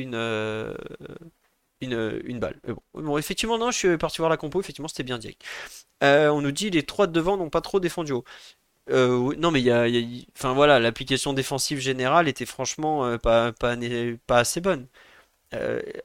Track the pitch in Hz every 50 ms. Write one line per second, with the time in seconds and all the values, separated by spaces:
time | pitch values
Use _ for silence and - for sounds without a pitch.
0 | 131 131 120 113 117 113 110 107 107 110 107 110 110 - - - - - - -
1 | - - - - 165 165 - _ _ _ _ _ _ _ _ _ 135 127 120 113
2 | 113 107 110 107 - - 123 117 101 - - - - - 113 - - _ - -
3 | 151 151 143 151 151 - 196 - - 220 233 226 226 247 233 - - 185 170 156
4 | - 156 - - 160 165 160 151 - 151 - 185 196 - 143 - 139 160 - -
5 | 139 127 127 117 107 87 - - - - - - - - - - - _ _ _
6 | 139 139 139 147 156 147 147 147 143 143 143 - 196 214 175 156 135 - - -
7 | 202 180 160 165 160 180 202 196 175 147 - 170 - - - 196 180 170 - -
8 | 165 147 135 120 - - - - - - - _ _ _ _ _ _ - 131 131
9 | 127 123 127 123 123 135 143 151 160 170 160 135 123 123 120 120 120 117 120 123
10 | 117 117 120 123 - - _ - - 131 127 135 147 147 143 123 113 117 117 -
11 | 135 - 139 - - 143 139 135 131 - 143 131 - - 151 135 127 135 135 127
12 | 127 131 147 170 170 147 123 - 123 - - - 131 - - - 156 156 156 147
13 | 127 120 117 113 - 120 113 117 117 120 113 - - 120 120 120 120 120 120 117
14 | 120 120 117 117 _ - 127 120 117 - - 170 175 196 180 135 123 - _ _
15 | - - - - _ _ _ _ _ _ - 117 - 117 117 120 - - - -
16 | -